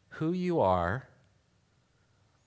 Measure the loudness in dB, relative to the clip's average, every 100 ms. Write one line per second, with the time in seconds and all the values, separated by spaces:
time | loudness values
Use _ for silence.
0 | _ -6 -4 -2 -2 2 2 2 0 -2
1 | -8 _ _ _ _ _ _ _ _ _
2 | _ _ _ _